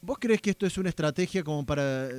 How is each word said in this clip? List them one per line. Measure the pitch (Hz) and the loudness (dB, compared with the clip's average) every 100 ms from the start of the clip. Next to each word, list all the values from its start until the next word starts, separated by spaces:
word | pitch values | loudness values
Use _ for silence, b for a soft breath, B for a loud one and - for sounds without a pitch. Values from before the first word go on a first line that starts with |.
vos | 180 269 | -8 -2
creés | 240 220 | 2 2
que | 202 | 2
esto | 190 185 | 0 0
es | 185 | 0
una | 185 | -2
estrategia | 160 151 147 180 190 | 0 0 0 0 0
como | 156 151 135 | -2 -2 0
para | 147 139 131 131 | 0 0 0 -4